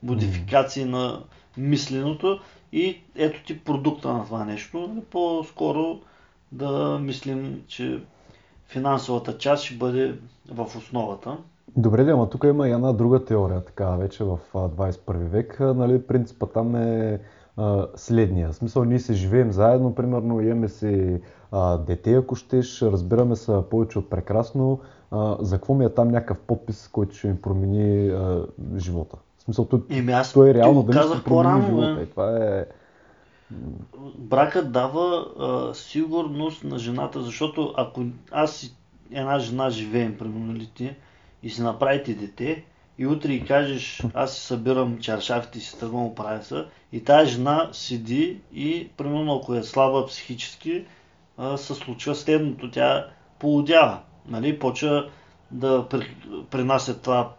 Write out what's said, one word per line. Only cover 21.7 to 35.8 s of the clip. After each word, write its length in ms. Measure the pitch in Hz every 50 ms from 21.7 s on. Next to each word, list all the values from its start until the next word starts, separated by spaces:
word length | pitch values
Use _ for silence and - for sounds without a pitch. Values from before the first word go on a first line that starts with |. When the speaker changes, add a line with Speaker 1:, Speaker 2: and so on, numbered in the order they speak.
| 87
Speaker 2:
дете, 380 | 85 82 76 90 85 - 110 117
ако 200 | 127 127 127 131
щеш, 480 | 120 - - - 127 123 127 - - 127
разбираме 540 | 110 98 95 87 90 104 113 123 123 117
се 220 | 104 - - 107 98 87 -
повече 280 | - 113 113 107 - 107
от 120 | 95 -
прекрасно, 680 | - 87 87 - 98 110 117 - - 139 131 131 135 131 - - - - - _
А, 260 | - 107 107 107 104 -
за 160 | 107 98 92
какво 180 | 92 - - 135
ми 100 | 139 131
е 40 | 113 -
там 140 | - 117 120
някакъв 300 | 117 117 117 - 98 90
подпис, 500 | - _ 120 - - - 107 - - - _
който 240 | - 104 98 -
ще 120 | - - 107
ми 80 | 95 90
промени, 680 | - 95 98 95 98 98 98 104 104 104 104 101 101 101
а, 360 | 92 92 95 92 90 87 - - - - - - -
живота? 400 | 95 90 87 87 85 80 - - - _ _ _ _
В 40 | _
смисъл, 220 | - 113 - 117
той, 160 | - - 117 104 -
Speaker 1:
Еми, 220 | - 131 123 120 123
аз 200 | 123 131 131 -
Speaker 2:
той 160 | 135 135 139 135
Speaker 1:
ти 20 |
Speaker 2:
реално 280 | 120 117 120 143 143 120
Speaker 1:
го 100 | 101 120
Speaker 2:
дали 40 |
ще 60 | 147 147 156
Speaker 1:
казах 160 | 165 - -
Speaker 2:
промени 200 | - 127 - 170
Speaker 1:
по-рано, 220 | 175 180 - -
Speaker 2:
живота? 280 | - 113 156 156 160 156
Speaker 1:
бе. 80 | - 85
Speaker 2:
И 80 | -
това 260 | - - 95 104 113
е, 280 | 117 110 104 98 98 85 - - - _ _ _ _ _ _ _ _ _ _ _ _ _ _
м. 60 | - - - - - - - - _ - 135 139 - -
Speaker 1:
Бракът 540 | 127 110 127 131 143 151 - 185 165 135 117
дава, 540 | 127 123 131 135 156 175 180 175 170 - - - -
а, 340 | 139 131 127 127 127 120 120
сигурност 880 | -